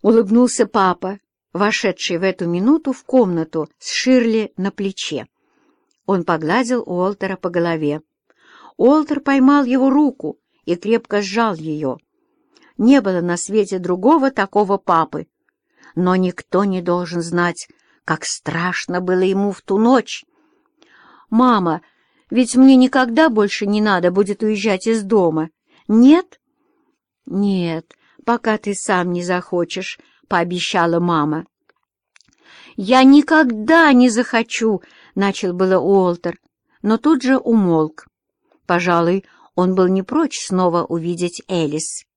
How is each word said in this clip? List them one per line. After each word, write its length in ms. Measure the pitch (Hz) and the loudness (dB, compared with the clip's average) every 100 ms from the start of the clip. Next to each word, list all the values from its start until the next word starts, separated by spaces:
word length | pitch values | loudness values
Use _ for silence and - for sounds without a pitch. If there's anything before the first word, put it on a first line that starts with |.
| 214 | 4
улыбнулся 580 | 226 196 233 247 - 220 | 2 4 2 2 0 -2
папа, 540 | 214 190 170 185 202 _ _ _ | 0 0 -2 -8 -10 _ _ _
вошедший 640 | 175 202 214 214 175 - 170 | -4 -2 0 -4 -4 -6 -4
в 60 | |
эту 240 | 190 185 170 | -4 -4 -4
минуту 460 | 175 214 311 277 | -2 0 0 -2
в 120 | 254 | -8
комнату 640 | - 262 202 170 160 160 147 _ | -2 0 2 -2 -4 -6 -8 _
с 140 | - | -10
Ширли 600 | - 254 254 233 220 214 - | -4 2 2 2 -2 -4 -6
на 140 | 196 | -8
плече. 560 | - 196 190 - 143 - _ _ _ _ _ _ _ - | -6 -8 -8 -10 -10 -12 _ _ _ _ _ _ _ -4
Он 180 | 190 | -4
погладил 580 | 170 160 156 214 240 247 - | -2 -4 -2 -2 0 -4 -4
Уолтера 500 | 175 185 202 190 190 | -4 -4 -4 -8 -6
по 140 | 180 | -6
голове. 500 | 175 170 165 147 151 _ _ _ _ _ - - - | -2 -2 -2 -4 -6 _ _ _ _ _ -20 -20 0
Уолтер 420 | 226 311 302 285 | 2 2 0 -4
поймал 440 | - 277 262 285 | -2 2 4 4
его 260 | 254 254 269 | 2 0 2
руку 480 | 262 294 - 156 - _ _ | 2 0 -2 -12 -12 _ _
и 120 | - 170 | -6 -6
крепко 440 | 202 226 - 202 | -2 -2 -2 -6
сжал 340 | 196 208 226 | -4 -2 -2
ее. 440 | 160 156 151 143 123 _ _ _ _ _ _ _ - | -4 -8 -6 -6 -8 _ _ _ _ _ _ _ -2
Не 240 | 220 277 | 4 4
было 180 | 202 180 | 2 -4
на 160 | 175 175 | -4 -6
свете 420 | - 214 196 190 | -2 -2 -2 -4
другого 520 | 175 180 220 320 269 | -4 -2 2 2 0
такого 480 | 269 196 202 196 196 | -2 -2 -2 0 -2
папы. 480 | - 165 156 151 165 _ _ _ _ _ - | 0 0 0 -6 -14 _ _ _ _ _ -12
Но 220 | - 180 185 | -4 0 0
никто 480 | 185 175 - 180 | -2 -6 -4 -2
не 160 | 202 185 | -2 -4
должен 400 | 175 175 175 170 | -4 -4 -4 -8
знать, 480 | 170 175 175 165 - _ _ _ - | -4 -2 -2 -6 -16 _ _ _ -8
как 180 | 156 | -8
страшно 800 | - - 147 165 175 175 - 180 | -6 -10 -8 -6 -6 -6 -6 -6
было 180 | 180 185 | -2 0
ему 320 | 190 196 202 | 0 0 -4
в 80 | 185 | -6
ту 160 | - 202 | -4 0
ночь. 480 | 226 254 220 - _ _ _ _ _ _ _ _ _ _ _ | 2 2 0 -14 _ _ _ _ _ _ _ _ _ _ _
"Мама, 540 | 220 254 220 175 160 _ _ _ _ _ | 2 4 2 0 -4 _ _ _ _ _
ведь 260 | 226 247 247 | -2 0 6
мне 200 | 269 262 | 8 8
никогда 520 | 254 262 247 226 320 | 4 2 0 2 2
больше 380 | 214 202 - 202 | 2 -2 -2 -2
не 160 | 208 | 0
надо 280 | 214 185 175 | 0 0 0
будет 320 | 185 196 202 | 0 -2 -2
уезжать 440 | 214 214 214 190 226 | -2 -2 -2 -2 -2
из 160 | 226 | -4
дома, 480 | 196 220 175 156 160 _ _ _ - | 0 2 2 0 -6 _ _ _ 0
нет?" 520 | 214 254 330 370 _ _ _ _ _ _ _ _ _ - | 4 6 6 2 _ _ _ _ _ _ _ _ _ -8
"Нет, 680 | 180 202 190 170 165 - _ _ _ | -4 -2 -2 -4 -6 -12 _ _ _
пока 320 | - 233 226 214 | -4 -2 -2 -4
ты 160 | 208 | -4
сам 380 | 202 - 180 180 | -8 -4 -2 -2
не 100 | 175 | -4
захочешь", 760 | 175 180 - 175 170 - 185 - _ _ _ | -4 -6 -4 -4 -4 -6 -12 -16 _ _ _
пообещала 720 | 180 170 180 - 190 170 170 | -2 -2 -6 -4 -2 0 0
мама. 440 | 175 165 151 156 - _ _ _ _ _ _ _ _ _ _ - - - | 0 0 -2 -4 -10 _ _ _ _ _ _ _ _ _ _ -20 -18 -10
"Я 260 | 196 254 | 2 6
никогда 880 | 262 285 294 311 285 214 214 330 311 | 8 8 6 2 2 -2 2 4 6
не 160 | 254 247 | 6 4
захочу", 760 | 220 240 226 226 - 226 196 _ _ _ | 2 -2 -2 -2 -4 -2 -2 _ _ _
начал 380 | - 196 196 185 | -4 -2 -2 -6
было 260 | 180 185 185 | -2 0 2
Уолтер, 600 | 151 196 185 170 175 165 _ _ _ _ | 2 2 2 -2 -8 -12 _ _ _ _
но 140 | 202 220 | -2 0
тут 260 | 294 311 | 2 0
же 140 | 262 269 | 2 0
умолк. 680 | - 226 185 160 156 - - _ _ _ _ _ - | 2 2 2 0 0 -6 -20 _ _ _ _ _ -4
Пожалуй, 580 | 175 175 170 170 190 - _ _ | -2 0 0 0 -2 -6 _ _
он 200 | - 180 | -2 0
был 140 | 190 180 | 2 2
не 140 | 190 | 0
прочь 360 | 190 302 320 - | -2 -2 -2 -6
снова 460 | - 185 180 170 | -6 -2 0 -2
увидеть 580 | - 170 165 170 175 - - | -4 -6 -6 -6 -6 -8 -6
Элис. 560 | 185 156 151 - - _ | -4 -4 -6 -8 -14 _